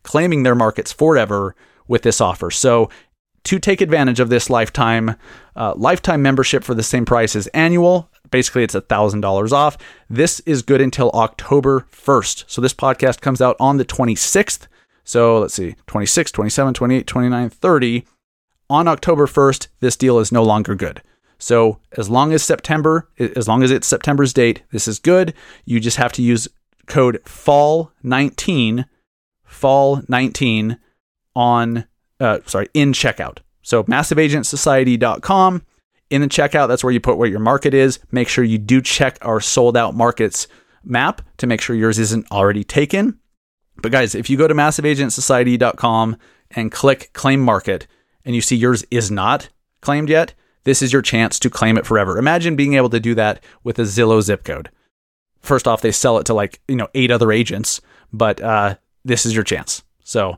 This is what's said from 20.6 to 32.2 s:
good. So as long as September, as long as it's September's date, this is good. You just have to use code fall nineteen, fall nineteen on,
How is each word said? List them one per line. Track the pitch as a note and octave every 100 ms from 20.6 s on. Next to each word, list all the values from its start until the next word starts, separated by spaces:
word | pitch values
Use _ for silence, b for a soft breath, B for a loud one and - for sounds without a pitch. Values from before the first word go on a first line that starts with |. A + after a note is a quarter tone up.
| G2+
good. | G2 F2+ - _ _ _ _
So | - A#2 A2+ G#2+ _ -
as | G2+
long | B2 D3
as | D#3
September, | - D#3+ - D#3 D#3 D#3+ - -
as | A#2+ B2+ A2
long | A#2
as | B2+
it's | C3 -
September's | - - C#3 C3+
date, | C3 A#2 A2+ _
this | G#2+ -
is | G#2
good. | D#3 F3+ F3 - B B
You | - A#2
just | A2+ -
have | B2
to | -
use | A#2+ A#2 - _ _ _ -
code | C#3+ B2+ A2+
fall | - - - C#3+ D3 D#3+ D#3 _
nineteen, | B2 B2+ C#3+ - - D#3+ A2+ A#2+ B2+ _ _ _ _ _
fall | _ - C#3 C#3 C#3 C#3 -
nineteen | B2+ C3 - B2+ A2 G#2+ A#2 _ _ _ _ _
on, | B2+ A#2+ A#2+ A#2 A#2 - _ _ -